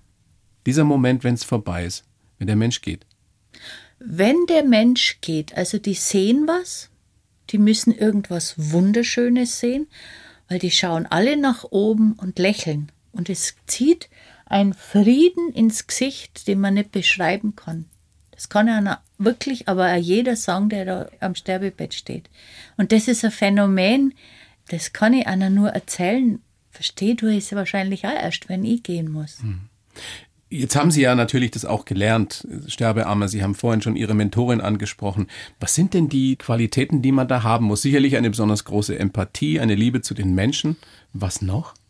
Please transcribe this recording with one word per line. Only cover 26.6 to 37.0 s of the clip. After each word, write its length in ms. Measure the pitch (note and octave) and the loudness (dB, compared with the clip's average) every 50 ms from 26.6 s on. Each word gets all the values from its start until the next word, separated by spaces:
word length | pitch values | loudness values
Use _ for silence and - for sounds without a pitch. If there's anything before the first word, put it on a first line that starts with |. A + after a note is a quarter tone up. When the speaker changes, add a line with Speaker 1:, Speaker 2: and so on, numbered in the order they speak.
| _ _ | _ _
Speaker 2:
Verstehe 460 | - - - - - - F#3+ A3 B3 | -16 -10 -10 -10 -6 -2 -2 0 0
du 120 | A#3 A3 A3 G#3+ | 0 0 0 0
es 200 | G3+ G3 - G3+ | 0 -2 -4 -6
wahrscheinlich 520 | G3+ F#3 - - G3 F#3+ F#3+ G3 F3+ - | -6 -4 -4 -4 -4 -2 -2 -4 -4 -4
auch 60 | G3 | -4
erst, 380 | - - - E3+ - - - - | -4 -4 -4 -4 -6 -8 -8 -6
wenn 160 | F#3 F#3 G3+ | -6 -4 -2
ich 180 | A3 A#3 A#3+ - | -2 -2 -2 -4
gehen 260 | - F3 E3+ D#3+ D#3 | -4 -6 -4 -4 -6
muss. 300 | D#3 D3+ D3+ D3 - - | -6 -8 -10 -12 -12 -10
Speaker 1:
Hm. 200 | A#2+ G#2+ F#2+ F2+ G2+ - _ _ _ _ - - - - - - - _ _ _ _ - | -8 -8 -8 -8 -12 -16 _ _ _ _ -20 -18 -18 -16 -18 -18 -20 _ _ _ _ -10
Jetzt 260 | - C#3 B2+ - - | -8 -6 -2 0 0
haben 160 | D3 D3 F3 | 2 2 4
Sie 100 | D3+ D3 | 4 4
ja 140 | C3+ B2 B2+ | 4 4 4
natürlich 360 | B2 A#2 - - B2+ B2 A2+ | 4 2 2 2 0 0 0
das 120 | - A2 - | -4 -6 -6
auch 220 | - A2 G#2 - | -4 -4 -4 -4
gelernt, 600 | - F#2+ F#2+ G2+ G#2+ A2+ A2+ G2+ - - - - - - - - | -4 -2 0 2 2 2 2 0 -2 -4 -12 -14 -12 -12 -12 -12
Sterbeamme. 640 | - - - A#2 A2+ G#2+ - - F2+ G#2 G#2 G2+ F#2+ | -10 -6 -2 0 0 0 0 0 0 0 0 0 -2
Sie 120 | G#2+ G#2 | -2 -2
haben 140 | F#2+ G2 G2+ | -2 -2 -2
vorhin 260 | - - A#2 A2+ G#2+ | -2 0 0 0 0
schon 140 | - A#2 A2 | 0 -2 -2
Ihre 180 | - A2 G#2 G#2+ | -2 -2 0 0
Mentorin 460 | G#2+ G#2+ G2 - A#2 B2 B2 A#2+ A2 | 0 0 0 0 0 0 0 0 0
angesprochen. 680 | - G#2 G#2+ G2+ G#2 - - - G#2+ G2+ F#2 G#2 F#2 - - - - - - - | 0 -2 -4 -4 -4 -8 -8 -8 -6 -6 -4 -4 -6 -6 -8 -16 -18 -18 -14 -8
Was 120 | G#2 - - | -6 -2 0
sind 200 | D3+ F#3 F#3 - | 2 2 2 2
denn 160 | F3+ D#3+ C#3+ | 0 0 0
die 260 | D3 C3+ C3 C3 C3 | 0 0 0 0 0
Qualitäten, 640 | - - - A#2 A#2 A#2 A2 - B2+ A#2 - E3 C3+ | -2 -2 -2 0 0 0 0 0 -2 0 0 0 0